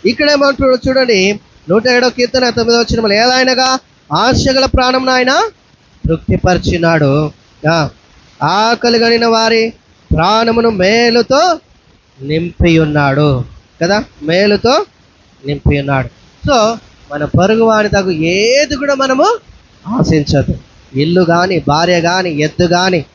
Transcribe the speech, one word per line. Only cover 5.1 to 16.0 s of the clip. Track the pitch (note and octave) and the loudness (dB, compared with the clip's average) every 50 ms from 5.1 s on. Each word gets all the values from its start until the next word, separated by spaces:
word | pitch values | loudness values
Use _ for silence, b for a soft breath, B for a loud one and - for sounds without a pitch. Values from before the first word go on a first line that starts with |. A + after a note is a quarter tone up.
ఆయన | C4 B3+ B3 B3+ C#4 E4+ A4 A4 - _ _ _ _ _ _ _ _ _ - | 0 0 0 0 0 0 -2 -4 -6 _ _ _ _ _ _ _ _ _ -4
తృప్తిపరిచినాడు, | D#3 E3 D#3+ - - F3+ E3+ - F3+ F3+ E3+ - - F3 E3+ E3+ E3 E3 D#3+ D3+ C3+ C3+ D3 D#3 C#3+ - _ _ _ _ _ - D3+ | -4 -4 -2 -2 -4 -4 0 0 0 0 0 0 -2 -2 0 0 0 2 2 2 2 2 0 -2 -4 -8 _ _ _ _ _ -2 0
ఆ, | E3 E3 D3 B2+ - _ _ _ _ - _ _ _ _ | 0 0 -2 -4 -8 _ _ _ _ -20 _ _ _ _
ఆకలి | C#3 D#3 F3+ G3+ A3 A3+ A#3+ A#3 - A#3+ A#3 A3+ | -2 -2 0 0 0 0 0 0 0 0 0 2
గనిన | A#3 A#3 A#3 A#3 A#3 | 2 0 0 0 0
వారి | A#3 A3+ A3 A3+ A3 A3+ A3+ A3+ A3+ - _ _ _ _ _ _ _ D#3+ | 0 0 0 0 0 0 0 -2 -2 -6 _ _ _ _ _ _ _ -2
ప్రాణమును | D#3 E3 F#3 G#3+ A3 A3+ A3+ A3+ A#3 A#3 A#3 | 0 2 2 2 2 0 0 0 0 0 0
మేలుతో | A3 F#3 F3+ F#3+ A3 A#3 A#3+ A#3 A#3 A#3+ A#3 - C4 C#4+ E4+ F4+ E4 - _ _ _ _ _ _ _ _ _ _ _ C3 | 0 0 0 2 2 2 2 2 2 0 0 2 0 2 2 0 0 -2 _ _ _ _ _ _ _ _ _ _ _ -14
నింపి | C3+ C#3 D#3 E3 E3+ F3 - - F3+ F3 D#3+ D#3+ | -8 -4 -4 -4 -4 -6 -4 0 2 2 4 2
ఉన్నాడు," | D#3 D3+ D3 D3+ C#3+ C#3 C3+ C#3+ D3+ D3 C3+ B2 B2+ - - - _ _ _ _ | 2 2 0 0 0 0 0 2 2 0 0 -2 -4 -10 -14 -20 _ _ _ _
కదా, | E3 F3 G3+ G#3+ - - _ - | -2 -2 -2 -2 -4 -8 _ -10
మేలుతో | D3 D#3 E3 F#3 G3+ G#3 G#3 F#3+ - A#3 C4+ E4+ G4+ _ _ _ _ _ _ _ _ _ _ _ C3+ | -4 -2 0 2 2 2 0 2 0 0 0 0 -2 _ _ _ _ _ _ _ _ _ _ _ -8
నింపి | C#3 D3 C3+ _ - D3 C#3+ | -8 -8 -2 _ 0 0 0
ఉన్నాడు. | C#3 C#3 C#3 C3+ | -2 -2 -2 -2